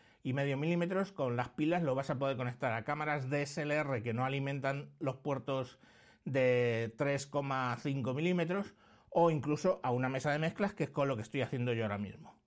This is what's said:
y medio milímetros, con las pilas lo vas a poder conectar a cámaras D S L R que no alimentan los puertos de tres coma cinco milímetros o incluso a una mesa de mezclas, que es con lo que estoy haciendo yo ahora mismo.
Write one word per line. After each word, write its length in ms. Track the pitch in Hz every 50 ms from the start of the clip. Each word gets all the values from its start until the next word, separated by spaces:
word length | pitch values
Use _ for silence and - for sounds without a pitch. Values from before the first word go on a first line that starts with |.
| - - - _
y 120 | - 131 127
medio 220 | 139 139 139 135
milímetros, 560 | 139 151 165 175 175 175 175 185 190 196 190
con 240 | - - 139 123 120
las 140 | 120 123 -
pilas 320 | - - 151 156 180 180
lo 140 | 170 139 127
vas 160 | 135 135 -
a 80 | 143 123
poder 180 | 139 135 135 120
conectar 360 | 127 123 120 - 135 127 113
a 100 | 113 107
cámaras 460 | - 147 151 151 151 147 147 131 131
D 120 | 147 143
S 200 | 147 143 - 170
L 120 | 147 147 147
R 300 | 151 151 139 135 117 113
que 100 | 120 110
no 100 | 123 127
alimentan 680 | 135 135 139 135 139 139 139 131 139 139 143 143 - - -
los 160 | 160 135 127 -
puertos 600 | - 147 139 127 127 143 135 131 127 - - - - - - - - - - _ -
de 680 | - 131 135 127 127 123 123 123 120 113 113 117 110 -
tres 300 | - 143 143 139 135 139
coma 500 | - - 143 139 139 135 131 127 123 120 120
cinco 340 | - 147 139 139 117 131 123
milímetros 640 | 147 160 180 180 175 165 165 180 202 202 - - _ - - - - _ -
o 220 | - 165 170 170
incluso 480 | 160 143 113 143 147 143 - 185 185 -
a 80 | - 127
una 200 | 123 123 131 131
mesa 220 | 135 131 131 151
de 80 | 143 151
mezclas, 360 | 160 165 - - 202 196 -
que 80 | - 151
es 60 | -
con 160 | - 147 139 139
lo 80 | 131
que 80 | 107 104
estoy 180 | - - 139
haciendo 320 | 120 - 139 123 120 123 117
yo 100 | 113 110
ahora 140 | 101 101 101
mismo. 420 | 104 92 - - - - - _ _